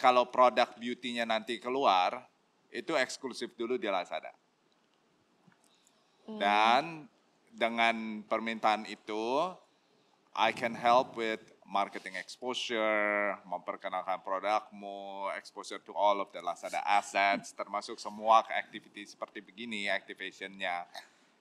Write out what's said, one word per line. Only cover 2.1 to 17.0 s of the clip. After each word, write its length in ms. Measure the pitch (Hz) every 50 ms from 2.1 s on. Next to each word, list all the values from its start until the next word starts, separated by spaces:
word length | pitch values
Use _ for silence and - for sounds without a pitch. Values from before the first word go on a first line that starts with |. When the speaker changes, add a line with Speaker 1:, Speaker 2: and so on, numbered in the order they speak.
| - 127 - _ _ _ _ _ _ _ _ _
Speaker 1:
itu 240 | - 117 - - 165
eksklusif 560 | 139 127 - - - - 127 110 - 123 -
dulu 240 | - - 117 113 127
di 120 | 120 104 104
Lazada. 400 | 98 92 90 - 82 80 - 60 - _ _ _ _ _ _ _ _ _ _ _ _ _ _ _ _ _ _ _ _ _ _ _ _ _ _ _ _ _ _ _ _ _ _ _ _ _ _
Speaker 2:
Hmm. 160 | - 220 214
Speaker 1:
Dan 420 | 202 101 104 104 220 113 120 135 156 165 165 156 147 - _ _ _ _ _ _ _ _
dengan 720 | 117 110 117 113 117 117 117 117 113 113 113 110 107 107 104
permintaan 640 | - 113 110 113 113 113 110 113 110 107 107 107 87
itu, 640 | 104 - _ - 107 107 110 117 127 147 165 185 180 - _ _ _ _ _ _ _ _ _ _ _ _ _ _
I 200 | - - 107 113
can 200 | 113 - 120 117
help 440 | 113 107 120 120 120 123 107 - 87
with 240 | 117 113 110 110 107 - - - _ _
marketing 480 | - 98 98 101 101 - 101 - 95 92
exposure, 1200 | 92 90 - - - 123 127 123 - - - 120 110 110 107 107 107 104 104 104 104 101 101 95 92
memperkenalkan 800 | 95 92 90 90 - 101 98 95 - 98 92 92 90 95 92 87
produkmu, 1080 | - 98 95 92 95 101 107 107 - - 104 101 101 98 98 98 98 98 98 98 98 95 80
exposure 480 | 101 - - - 104 95 - 107 98
to 100 | - -
all 300 | 101 85 101 104 101 101
of 80 | 98 -
the 80 | - 87
Lazada 400 | 85 87 85 - - 92 87 82 -
assets, 640 | - 101 101